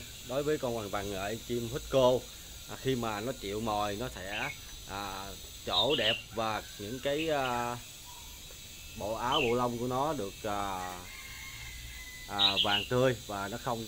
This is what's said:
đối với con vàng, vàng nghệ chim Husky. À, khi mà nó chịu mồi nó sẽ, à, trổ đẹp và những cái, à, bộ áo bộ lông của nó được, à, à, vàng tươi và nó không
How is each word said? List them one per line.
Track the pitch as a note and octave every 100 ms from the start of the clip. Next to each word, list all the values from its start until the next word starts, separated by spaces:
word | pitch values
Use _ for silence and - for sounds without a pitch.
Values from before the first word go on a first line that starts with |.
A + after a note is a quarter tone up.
| - - A2
đối | C3
với | D3 D3+
con | B2+ A#2
vàng, | G2+
vàng | G2+ G2+
nghệ | G2 G2+ A2+ -
chim | A#2+ A#2
Husky. | C#3+ - C3+ B2+ B2+ - - - - -
À, | G#2
khi | C3 B2+
mà | A#2 G#2
nó | A#2
chịu | C3 G2+ G#2
mồi | A2+ G#2 G#2 G2+
nó | B2
sẽ, | G#2 F#2 G#2+ C3+ - - - -
à, | G2 G2+ F#2+ G2 F2+ - - -
trổ | F#2 A2 D3
đẹp | G#2+ A#2 -
và | A2 A2 G#2+ - -
những | G2+ B2+
cái, | C#3 D3 D#3+
à, | D3 C3 A#2+ A#2+ A#2+ - - - - - - - - - - - -
bộ | G2
áo | A2 A#2+ D3+
bộ | B2
lông | A#2+ B2 A#2+
của | B2
nó | B2+ D3
được, | D3 G2 -
à, | G#2+ G2+ G2+ F#2+ F#2 F2+ F2+ - - - - - - - - - - - -
à, | G2+ G2 G2
vàng | G#2 G#2 G2+
tươi | B2+ C3 A#2+ -
và | G2+ G2
nó | A#2
không | C3 A2+